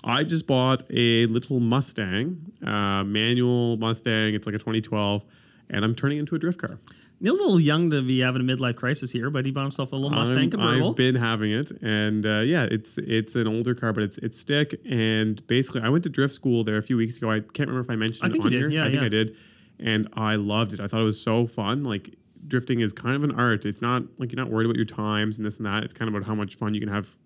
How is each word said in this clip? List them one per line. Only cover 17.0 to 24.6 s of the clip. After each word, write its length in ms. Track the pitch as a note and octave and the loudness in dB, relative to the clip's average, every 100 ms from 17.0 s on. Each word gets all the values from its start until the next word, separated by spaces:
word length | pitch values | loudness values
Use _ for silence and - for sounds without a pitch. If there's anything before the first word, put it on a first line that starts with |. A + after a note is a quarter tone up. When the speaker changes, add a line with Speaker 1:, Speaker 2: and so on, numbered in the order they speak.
| A2+ A#2+ | 0 -2
Speaker 1:
ago. 140 | A2+ | -2
I 80 | G#2+ | -2
can't 300 | G#2+ - C#3+ | -4 -6 -4
remember 100 | B2+ | -4
if 80 | B2 | -4
I 60 | A2+ | -2
mentioned 320 | A2+ A2 - | -2 0 -2
Speaker 2:
I 40 | |
think 120 | - | 0
Speaker 1:
it 40 | - | 0
on 40 | |
Speaker 2:
you 80 | B2 | 2
did. 120 | C#3+ | 0
Speaker 1:
here. 80 | D#3 | 0
Speaker 2:
Yeah, 40 | D3+ | 0
Speaker 1:
I 40 | |
think 100 | C3+ | 0
Speaker 2:
yeah. 40 | B2 | 2
Speaker 1:
I 40 | |
did. 260 | G#2+ A2 - - - - - | 2 0 -4 -20 -20 -20 -8
And 280 | - A2 G#2 | -2 0 -2
I 220 | - A2 G#2+ | -2 -2 0
loved 380 | G2+ G#2 A2 | 0 0 -2
it. 80 | G#2 | -4
I 60 | G2+ | -4
thought 120 | A2 | 0
it 40 | A2 | 2
was 160 | G#2+ | 2
so 240 | - A2+ A#2+ | 2 2 0
fun. 400 | - G2+ C3 C#3 | -2 -2 -2 -2
Like, 300 | G2+ - - _ - D3 | -4 -8 -20 _ -20 -4
drifting 340 | B2+ B2+ A#2+ | -2 0 0
is 100 | A2 | 0
kind 240 | - A#2+ C#3 | -2 -4 -2
of 80 | |
an 80 | D3 | -2
art. 340 | A#2 B2 G#2+ G#2 | 2 2 2 -2
It's 160 | G2+ | -4
not, 220 | A#2+ B2 - - | -2 -2 -4 -8
like, 160 | B2+ | -8
you're 80 | A#2+ | -6
not 80 | B2+ | -2
worried 140 | A2 | 0